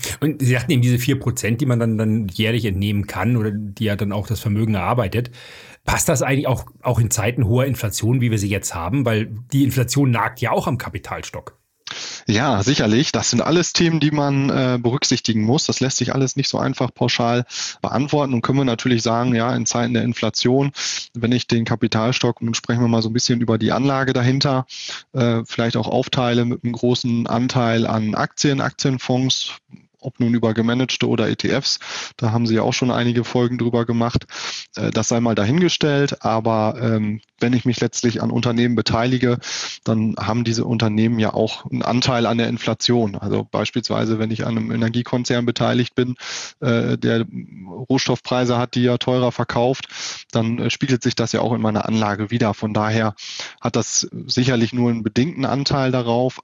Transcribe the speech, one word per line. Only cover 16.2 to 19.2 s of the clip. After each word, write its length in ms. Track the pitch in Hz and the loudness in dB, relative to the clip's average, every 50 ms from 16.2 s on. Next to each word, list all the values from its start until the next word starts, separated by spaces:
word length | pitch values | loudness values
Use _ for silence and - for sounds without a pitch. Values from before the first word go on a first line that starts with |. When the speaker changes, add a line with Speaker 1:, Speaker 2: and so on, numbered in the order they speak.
| 135 131 - | 0 0 0
Speaker 2:
nicht 140 | 143 135 - | -2 -4 -2
so 80 | - | -2
einfach 360 | 143 143 135 131 - 131 120 - | 0 -2 -2 0 -2 -2 -4 -2
pauschal 520 | - 127 120 - - 120 117 120 120 123 - - - - - - - | -2 -2 0 0 0 2 2 2 0 0 -2 -6 -8 -8 -8 -8 -6
beantworten. 520 | - - - 117 143 143 151 147 139 135 127 | -6 -2 0 0 0 2 2 0 0 2 0
Und 80 | 113 | -2
können 160 | - - 131 | 0 2 2
wir 80 | 139 139 | 2 2
natürlich 360 | 127 113 - - 131 123 113 | 2 0 0 2 2 2 2
sagen, 320 | 110 117 113 117 | 2 2 0 2